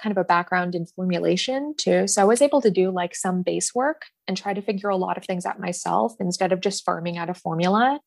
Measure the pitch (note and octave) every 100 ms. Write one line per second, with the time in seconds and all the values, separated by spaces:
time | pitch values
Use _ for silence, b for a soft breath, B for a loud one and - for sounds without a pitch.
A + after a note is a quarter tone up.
0 | A3 G3 F3 F3 F3 F3+ F3+ F3 E3+ -
1 | F#3 F3 E3+ F3+ - C4+ D4 D4+ - F3+
2 | G3 G#3 G3 A#3+ C#4+ C#4+ A#3 F#3 F#3 F#3
3 | F3 - F#3+ F3+ F3+ E3+ - A#3+ C#4 D#4+
4 | - _ - F#3 G3+ G3 G3+ G3 G3+ F#3+
5 | F#3 F#3 - F#3 - - F3+ F3 F3 F3
6 | A3+ - F#3 F3+ F3+ F3+ G3 G3 - E3+
7 | E3+ E3+ E3+ F3+ E3 E3 F3+ G#3 B3+ D4